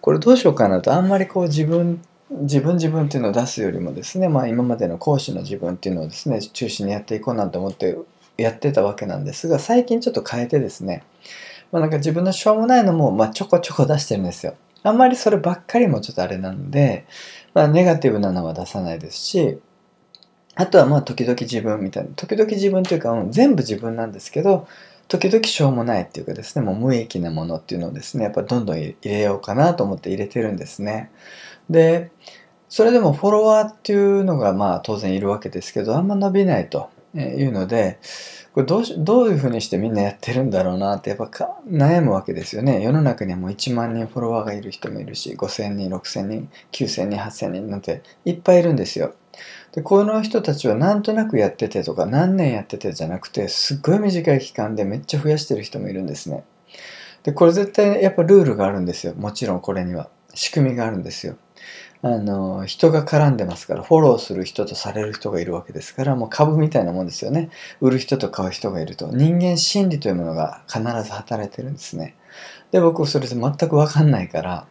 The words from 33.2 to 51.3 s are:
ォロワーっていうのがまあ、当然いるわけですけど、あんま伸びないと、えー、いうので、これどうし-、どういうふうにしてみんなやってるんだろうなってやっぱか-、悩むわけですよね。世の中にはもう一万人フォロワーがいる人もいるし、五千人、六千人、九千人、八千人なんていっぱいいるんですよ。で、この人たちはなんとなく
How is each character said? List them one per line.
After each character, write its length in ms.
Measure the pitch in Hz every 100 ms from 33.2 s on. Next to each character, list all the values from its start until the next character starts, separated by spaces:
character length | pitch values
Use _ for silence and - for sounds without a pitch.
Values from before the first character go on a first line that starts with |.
| 196
ォ 20 |
ロ 120 | 208
ワ 180 | 220 214
ー 20 | 214
っ 100 | -
て 100 | -
い 40 | 202
う 280 | 202 196
の 140 | 190 151
が 160 | 107
ま 220 | 95 101 87
あ、 40 |
当 160 | - 104
然 160 | 101
い 80 | 95
る 80 | 101
わ 100 | 104
け 120 | 95
で 100 | 92
す 140 | -
け 80 | -
ど、 140 | 107 123
あ 40 |
ん 80 | 190
ま 60 | 202
伸 140 | 196
び 140 | 190 196
な 120 | 123
い 120 | 80
と、 180 | 71 - _ _
え 200 | 165 135 131
ー、 40 |
い 80 | 139
う 40 |
の 140 | 107 95
で、 320 | 117 101 92 - - - - -
こ 60 | -
れ 60 | 135
ど 120 | 185
う 60 |
し-、 100 | 233 -
ど 200 | 156 240
う 40 | 233
い 60 |
う 20 | 165
ふ 120 | 135
う 20 |
に 100 | 117
し 80 | -
て 80 | 95
み 120 | 110
ん 40 |
な 80 | 104
や 80 | 101
っ 40 | -
て 120 | -
る 120 | 123
ん 60 | 131
だ 120 | 95
ろ 120 | 92
う 40 | 92
な 160 | 98
っ 80 | 101
て 80 | -
や 60 | 101
っ 20 |
ぱ 80 | 117
か-、 320 | - 719 - 277
悩 320 | 165 143 175
む 120 | 151
わ 100 | 95
け 100 | -
で 100 | 85
す 120 | - 104
よ 60 |
ね。 200 | 131 113
世 100 | 107
の 100 | 151
中 220 | 147 117
に 80 | 98
は 60 | 90
も 100 | 92
う 40 |
一 200 | 101 -
万 220 | 120 117
人 120 | 113 110
フ 120 | 123
ォ 20 |
ロ 80 | 117
ワ 120 | 113
ー 20 |
が 80 | 107
い 80 | 104
る 80 | 104
人 200 | - 117
も 100 | 107
い 40 |
る 100 | 104
し、 200 | - -
五 140 | - -
千 280 | - 104 101
人、 140 | 95
六 160 | 92 -
千 220 | - 98
人、 220 | 107 143 - _
九 180 | - 117
千 220 | - 98
人、 80 | 101
八 120 | 104
千 200 | - 101
人 160 | 92 107
な 100 | 101
ん 20 |
て 220 | - - - _
い 60 | -
っ 80 | 170
ぱ 140 | -
い 60 | 180
い 20 |
る 100 | 170
ん 40 | 151
で 100 | -
す 120 | -
よ。 160 | - - _ - - - -
で、 80 | -
こ 240 | 151 196
の 180 | 208 220
人 200 | 214 233
た 120 | -
ち 140 | 143 127
は 60 |
な 200 | 107 170
ん 80 | 208
と 120 | 208
な 120 | 220
く 120 | 220